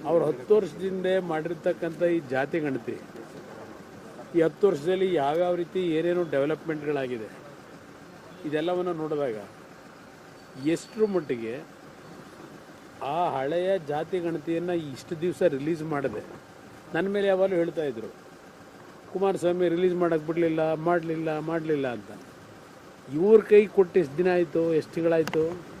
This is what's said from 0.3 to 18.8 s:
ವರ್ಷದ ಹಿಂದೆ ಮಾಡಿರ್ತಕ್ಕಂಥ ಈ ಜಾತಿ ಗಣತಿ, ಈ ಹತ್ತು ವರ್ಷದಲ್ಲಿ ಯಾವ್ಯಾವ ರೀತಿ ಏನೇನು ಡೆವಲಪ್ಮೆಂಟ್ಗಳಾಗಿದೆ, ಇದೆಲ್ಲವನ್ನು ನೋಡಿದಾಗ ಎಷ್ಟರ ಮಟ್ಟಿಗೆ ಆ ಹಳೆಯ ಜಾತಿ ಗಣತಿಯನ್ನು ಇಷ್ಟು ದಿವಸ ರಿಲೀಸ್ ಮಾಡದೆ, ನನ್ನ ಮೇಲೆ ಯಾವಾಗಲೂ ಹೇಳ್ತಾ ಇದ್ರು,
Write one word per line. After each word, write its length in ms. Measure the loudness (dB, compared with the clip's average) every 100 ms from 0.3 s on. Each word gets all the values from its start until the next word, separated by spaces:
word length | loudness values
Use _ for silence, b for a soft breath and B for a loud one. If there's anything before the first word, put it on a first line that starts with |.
| -2 4 4
ವರ್ಷದ 240 | 4 -4
ಹಿಂದೆ 380 | -4 -2 2 0
ಮಾಡಿರ್ತಕ್ಕಂಥ 840 | 0 -4 -4 -2 -2 -2 -4 0
ಈ 180 | 2 2 0
ಜಾತಿ 300 | -2 0 0
ಗಣತಿ, 380 | -2 -2 -6 -10 -12 -16 -16 -16 -16 -16 -16 -18 -18 -18 -18 -16 -2
ಈ 60 | 2
ಹತ್ತು 280 | 2 4 2
ವರ್ಷದಲ್ಲಿ 460 | 2 0 0 2
ಯಾವ್ಯಾವ 400 | 2 2 2 0
ರೀತಿ 380 | 0 -2 -2 0
ಏನೇನು 380 | 0 2 0 0
ಡೆವಲಪ್ಮೆಂಟ್ಗಳಾಗಿದೆ, 960 | 0 0 -2 -4 -6 -4 -4 -4 -6 -8 -14 -18 -20 -20 -20 -20 -20 -20 -20 -20 -12
ಇದೆಲ್ಲವನ್ನು 480 | -4 -2 0 -2 -2
ನೋಡಿದಾಗ 440 | -4 -4 -2 -2 -4 -10 -18 -20 -20 -20 -20 -20 -20 -20 -20 -20 -4 -2
ಎಷ್ಟರ 380 | -2 -4 0
ಮಟ್ಟಿಗೆ 560 | 0 0 -2 -6 -4 -8 -12 -20 -20 -20 -20 -20 -20 -20 -20 -20 -20 -20 -20 -10
ಆ 360 | -4 0 0 0
ಹಳೆಯ 400 | 0 0 0 0
ಜಾತಿ 400 | -2 -4 -2 -2
ಗಣತಿಯನ್ನು 560 | -2 -4 -2 -2 -2
ಇಷ್ಟು 460 | -4 -4 -12 -10 -4
ದಿವಸ 220 | -4 2
ರಿಲೀಸ್ 400 | 2 2 -2 -2
ಮಾಡದೆ, 420 | -2 -2 -2 -4 -10 -18 -20 -20 -20 -20 -6
ನನ್ನ 140 | -2 0
ಮೇಲೆ 200 | 2 2
ಯಾವಾಗಲೂ 280 | 4 4 2
ಹೇಳ್ತಾ 280 | 0 0
ಇದ್ರು, 240 | -4 -4 -10 -14 -20 -20 -20 -20 -20 -20